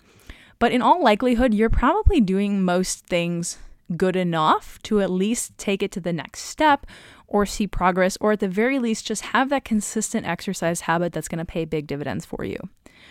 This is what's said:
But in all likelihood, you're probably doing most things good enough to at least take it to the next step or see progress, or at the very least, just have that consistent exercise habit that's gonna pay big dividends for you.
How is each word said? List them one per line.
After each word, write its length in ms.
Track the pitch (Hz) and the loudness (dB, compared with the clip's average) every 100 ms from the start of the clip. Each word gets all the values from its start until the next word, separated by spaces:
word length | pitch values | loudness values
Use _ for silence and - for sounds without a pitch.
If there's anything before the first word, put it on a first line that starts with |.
| _ _ - - - _ | _ _ -20 -20 -20 _
But 140 | 240 | 0
in 100 | 240 | 4
all 200 | 247 339 | 4 4
likelihood, 520 | 269 208 254 233 254 | 4 4 4 4 4
you're 160 | 208 226 | 4 2
probably 500 | - 254 392 - 349 | 4 4 4 4 4
doing 420 | 185 190 202 202 | 4 2 0 0
most 440 | 185 180 185 - - | 2 2 0 -6 -4
things 520 | 175 170 170 170 - - - - 170 | -2 -2 -4 -6 -10 -16 -16 -10 0
good 200 | 190 185 | 0 2
enough 640 | 180 165 156 415 - - | 0 2 2 2 -2 -16
to 180 | - 214 | -2 0
at 100 | 190 | 0
least 460 | 185 202 240 - - | 0 0 -2 -4 -8
take 240 | - 196 | -4 -2
it 100 | 196 | -4
to 80 | 190 | -4
the 120 | 170 | -4
next 280 | 170 - - | -4 -6 -12
step 460 | - - 311 285 - - - - _ | -12 0 2 2 0 -20 -20 -20 _
or 180 | 208 | 0
see 220 | 202 - 202 | 0 -2 -4
progress, 500 | - 180 185 185 - | 0 0 2 0 2
or 120 | 214 | 0
at 80 | 214 | 0
the 80 | 202 | 0
very 300 | 185 240 269 | 0 0 0
least, 280 | 233 220 - | -2 -2 -4
just 160 | 214 - | -8 -2
have 220 | 220 254 | 0 2
that 160 | 277 | 0
consistent 600 | - 214 - 220 - 220 - | -2 -2 -2 -4 -4 -4 -4
exercise 560 | 175 - 185 170 170 | -6 -6 -4 -2 -2
habit 300 | - 165 175 | 0 0 0
that's 140 | 165 - | -4 -6
gonna 180 | 165 | -8
pay 200 | 160 165 | -6 -6
big 220 | 160 156 147 | -4 -4 -4
dividends 380 | 143 135 - | -6 -6 -8
for 200 | - - | -8 -8
you. 120 | - - - - - - - | -8 -8 -12 -18 -20 -20 -20